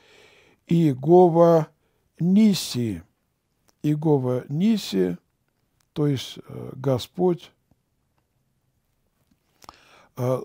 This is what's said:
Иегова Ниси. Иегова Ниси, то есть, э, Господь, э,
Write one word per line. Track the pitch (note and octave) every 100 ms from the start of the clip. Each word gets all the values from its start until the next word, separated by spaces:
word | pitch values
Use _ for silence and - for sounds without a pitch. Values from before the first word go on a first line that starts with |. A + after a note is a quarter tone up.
| _ _ _ _ _ _ -
Иегова | E3+ D#3 B2+ C#3+ F3 F3+ E3 E3+ E3 D3+ _ _ _ _ _
Ниси. | E3+ F#3+ A3 F3+ - B2 A#2 F2 - _ _ _ _ _ _ _
Иегова | D3+ D3+ D#3+ D3 B2+ B2+ C3+
Ниси, | D3 G#3+ G#3+ - G3 F3+ F3 _ _ _ _ _ _ _
то | - D3
есть, | C3 - - -
э, | B2+ A#2+ C3
Господь, | C3+ B2 - - F3+ E3+ - _ _ _ _ _ _ _ _ _ _ _ _ _ _ _ _ _ _ _ _ _ - - _ _ _ -
э, | B2 B2+